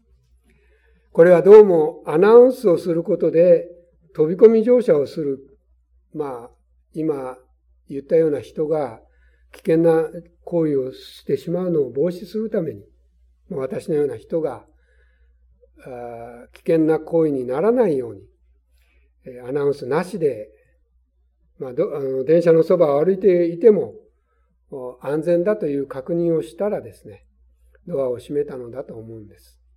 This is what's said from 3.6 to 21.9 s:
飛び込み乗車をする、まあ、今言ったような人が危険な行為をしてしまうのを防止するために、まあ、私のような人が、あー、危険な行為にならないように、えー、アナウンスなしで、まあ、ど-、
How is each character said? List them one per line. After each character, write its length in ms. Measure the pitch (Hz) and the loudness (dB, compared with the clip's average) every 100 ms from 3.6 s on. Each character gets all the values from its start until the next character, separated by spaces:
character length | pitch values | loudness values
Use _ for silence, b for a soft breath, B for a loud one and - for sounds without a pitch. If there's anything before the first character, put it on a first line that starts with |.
| - - _ _ _ | 0 -18 _ _ _
飛 140 | - 151 | -2 -2
び 80 | 175 | 6
込 120 | 220 | 6
み 120 | 226 | 6
乗 200 | 220 247 | 2 2
車 140 | 208 151 | 2 0
を 100 | 131 | -2
す 140 | 170 | -6
る、 180 | 143 135 - _ _ _ _ _ _ | -8 -8 -12 _ _ _ _ _ _
ま 340 | 156 143 120 123 | -12 -12 -12 -18
あ、 20 | _ _ _ _ | _ _ _ _
今 420 | 160 156 139 127 127 _ _ _ _ - | -8 -6 -6 -8 -14 _ _ _ _ -16
言 120 | 139 | -14
っ 20 | |
た 140 | 139 165 | -2 0
よ 120 | 160 | 0
う 20 | |
な 100 | 135 | -2
人 260 | - - 151 | -8 -8 -4
が 340 | 156 127 113 _ _ _ _ _ | -4 -6 -10 _ _ _ _ _
危 80 | - | -10
険 180 | - 165 | -2 2
な 300 | 165 160 160 170 - _ | 2 2 -2 -8 -20 _
行 220 | - 175 156 | -8 -4 -2
為 100 | 135 | -2
を 160 | 131 | -6
し 320 | - - - | -10 -20 -16
て 120 | - 139 | -8 -8
し 140 | 170 | -6
ま 140 | 175 | -6
う 60 | 185 | -4
の 100 | 156 | -2
を 120 | 127 | -2
防 160 | 131 175 | -2 -4
止 160 | 180 202 | -4 -10
す 100 | 214 | -10
る 120 | 220 | -6
た 100 | 214 | -6
め 140 | 156 | -6
に、 80 | 107 - _ _ _ _ _ - | -10 -18 _ _ _ _ _ -14
ま 100 | 156 | -10
あ、 20 | |
私 280 | 131 - - | -8 -8 -4
の 60 | |
よ 100 | 151 | -2
う 20 | 147 | -2
な 100 | 113 | -6
人 240 | - 170 | -8 -6
が、 240 | 151 113 - _ _ _ _ _ _ _ _ _ _ _ | -6 -8 -18 _ _ _ _ _ _ _ _ _ _ _
あ 40 | 139 | -20
ー、 640 | 123 120 117 117 120 - | -16 -14 -16 -18 -20 -20
危 80 | _ | _
険 200 | - 165 | 0 2
な 180 | 160 156 | 2 0
行 260 | - 165 | -2 0
為 60 | 156 | 0
に 160 | 135 123 | -2 -4
な 140 | 135 | -2
ら 120 | 208 | 0
な 160 | 247 202 | 2 0
い 80 | 139 | -2
よ 140 | 117 | -6
う 40 | |
に、 80 | 98 - _ _ _ _ _ _ _ _ _ | -12 -20 _ _ _ _ _ _ _ _ _
え 180 | 131 123 | -20 -16
ー、 60 | 123 | -8
ア 40 | |
ナ 100 | 143 | -4
ウ 80 | 143 | -4
ン 40 | |
ス 120 | 139 123 | -4 -4
な 180 | 156 | -4
し 140 | 185 202 | -4 -4
で、 300 | 151 110 107 _ _ _ _ _ _ _ _ _ _ - | -4 -6 -14 _ _ _ _ _ _ _ _ _ _ -16
ま 100 | 135 | -8
あ、 40 | |
ど-、 240 | 123 196 | -4 -4